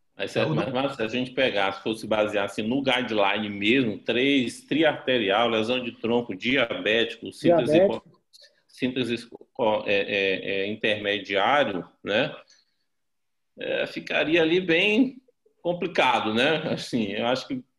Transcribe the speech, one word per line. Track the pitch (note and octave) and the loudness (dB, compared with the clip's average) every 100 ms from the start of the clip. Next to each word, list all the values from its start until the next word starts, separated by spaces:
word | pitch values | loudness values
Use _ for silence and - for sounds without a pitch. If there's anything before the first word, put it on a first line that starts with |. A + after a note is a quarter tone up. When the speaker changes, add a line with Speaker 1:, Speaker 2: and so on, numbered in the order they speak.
| _ - | _ -10
Speaker 1:
Mas, | G2 | -4
se, | G#2+ | 0
Speaker 2:
O | A#2+ D#3+ | 0 0
Speaker 1:
mas, | G#2 | 0
Speaker 2:
do- | |
Speaker 1:
mas | B2 C#3 - | -2 -2 -2
se | |
a | A2 | -4
gente | B2 B2+ | -2 -4
pegasse, | - B2+ G2+ F#2+ G2 | 0 0 2 -2 -2
fosse | A#2 A2 A2 | -6 -6 -2
basear | A2 G#2+ G#2+ G2+ | 0 2 0 -2
assim, | - | -4
no | A2 C3 | -2 0
guideline | C3+ B2+ A#2+ G#2+ G2 G#2 G#2 | 0 0 0 2 2 2 -4
mesmo, | G2+ G#2 C3 A#2+ F#2+ | -2 2 4 2 -2
três, | - A#2 C#3 C#3+ A#2 - | -2 0 2 2 0 -6
triarterial, | - D3 D#3 C3 - B2+ G2+ G2+ A#2 | -4 2 2 2 0 0 2 2 2
lesão | A2+ A2 B2+ | 2 0 -2
de | B2 - | -4 -6
tronco, | A2+ A#2+ A#2+ F#2+ | 0 0 -2 -6
diabético, | A#2 C3+ A#2 G#2 F#2 A2+ A2+ - F#2+ | 0 0 0 -2 0 0 0 -4 -14
síntese | - E3 E3+ C3 | -2 4 4 6
Speaker 3:
Diabético. | D#3 G3 - - | 4 4 2 -8
Speaker 1:
co-, | _ _ - - _ _ | _ _ -20 -20 _ _
síntese | - B2+ B2+ A#2 A#2 - - - | -6 -4 -2 -2 -4 -6 -20 -20
co-, | - A2 G#2+ G#2+ | -2 0 0 0
é, | G2+ | 0
é, | G2 G2+ G2 F#2 - G2 | 2 0 0 0 -4 -4
é, | G2 | -4
intermediário, | G#2+ A2+ G2+ G2+ G#2 F#2 G2 G#2 C#3+ B2 F#2 E2 _ | -2 -2 -2 -2 -4 -2 0 2 2 2 -2 -8 _
né? | G2 G#2 D3+ - - _ _ _ _ _ _ _ _ _ _ - | -2 0 0 -6 -20 _ _ _ _ _ _ _ _ _ _ -12
É, | - - C#3+ | -6 -4 -4
ficaria | - - D#3+ D3+ E3+ | -6 -6 -2 0 2
ali | D#3+ F3+ | 2 2
bem | F#3 E3 G3+ G#3+ B3+ - _ _ _ _ | 2 2 2 4 2 0 _ _ _ _
complicado, | E3+ F3 G3 - C3+ A#2 G#2+ | -4 -4 -2 0 2 2 0
né? | A2 C#3 D#3 - | 2 2 0 -2
Assim, | A2 - B2 G#2 | -6 -4 -4 -2
eu | G2+ A#2 | -2 -2
acho | E3+ - | -2 -4
que | C3 - | -10 -10